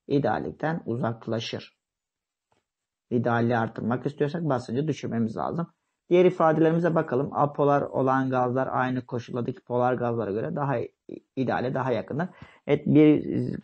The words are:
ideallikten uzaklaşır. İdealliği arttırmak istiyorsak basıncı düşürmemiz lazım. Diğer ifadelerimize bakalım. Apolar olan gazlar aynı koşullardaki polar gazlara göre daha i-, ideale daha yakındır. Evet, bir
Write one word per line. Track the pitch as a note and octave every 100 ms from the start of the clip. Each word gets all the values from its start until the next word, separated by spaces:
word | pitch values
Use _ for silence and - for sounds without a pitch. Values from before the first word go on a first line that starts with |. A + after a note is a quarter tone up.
| -
ideallikten | F3 A#2 D2+ C#2+ - D3 E3 -
uzaklaşır. | A#2 A2+ A#2 - A2+ A2+ A2 - _ _ _ _ _ _ _ _ _ _ _ _ _ _
İdealliği | B2 A#2+ A#2 A#2 A#2+
arttırmak | A2+ - A2 B2+ C#3
istiyorsak | C#3 D3 E3+
basıncı | D#3+ B2+ A#2+ A#2 D#3
düşürmemiz | C3+ A#2 A2+ A2 G#2+
lazım. | C2 E3+ E3+ _ _ _ _
Diğer | F3
ifadelerimize | F3+ F3+ E3 D#3 D#3+ E3 E3+
bakalım. | E3 D3+ B2+ C#3+
Apolar | - C#3+ C#3+ C#3+ C#3+
olan | - - C3 C3 C3
gazlar | B2+ B2 B2 C3
aynı | B2 B2+ B2+ A#2+
koşullardaki | B2 - B2 A#2+ B2+
polar | _ B2 B2
gazlara | B2 A#2+ A#2 G#2
göre | G2+ C#3+ E3
daha | C#3+ B2
i-, | - _ - - _ -
ideale | A#2+ F#2 A2
daha | - B2+
yakındır. | A2+ - C3 F3 - - - -
Evet, | D3 -
bir | C#3 D3+ D3 - - B2 -